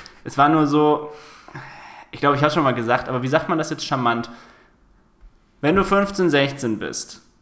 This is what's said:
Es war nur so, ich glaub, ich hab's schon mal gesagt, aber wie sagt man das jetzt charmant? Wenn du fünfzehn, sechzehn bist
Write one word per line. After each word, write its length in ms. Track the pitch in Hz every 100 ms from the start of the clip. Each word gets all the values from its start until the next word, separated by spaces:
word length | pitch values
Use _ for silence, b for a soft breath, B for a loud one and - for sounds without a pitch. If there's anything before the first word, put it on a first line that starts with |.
| B B
Es 140 | - -
war 120 | 147
nur 180 | 160 147
so, 440 | 147 151 147 - B B B B B B B B B -
ich 80 | -
glaub, 160 | 143 135
ich 80 |
hab's 100 | 151
schon 100 | 180
mal 100 | 139 120
gesagt, 340 | 117 127 -
aber 140 | 117
wie 40 | 127
sagt 220 | 156 -
man 80 | 160
das 120 | 151
jetzt 160 | 156 -
charmant? 440 | 135 120 117 117 B B B B B _ _ _ _ - _ _ _
Wenn 140 | 143 190
du 80 |
fünfzehn, 460 | 190 196 202 - 175
sechzehn 480 | 143 139 135 123 107
bist 420 | 76 - - - _ _